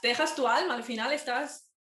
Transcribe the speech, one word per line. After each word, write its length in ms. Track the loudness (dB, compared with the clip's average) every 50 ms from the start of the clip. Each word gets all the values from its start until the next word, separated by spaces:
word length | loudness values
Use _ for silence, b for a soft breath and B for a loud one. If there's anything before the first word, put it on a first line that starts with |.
| 0
dejas 320 | 0 2 2 0 0 0
tu 120 | 0 2
alma, 280 | 4 4 4 2 2 -2
al 80 | -2 -4
final 280 | -4 -4 -2 -2 0
estás 600 | -2 -2 -2 -2 -2 -2 -2 -4 -8 -14 -18 _ _ _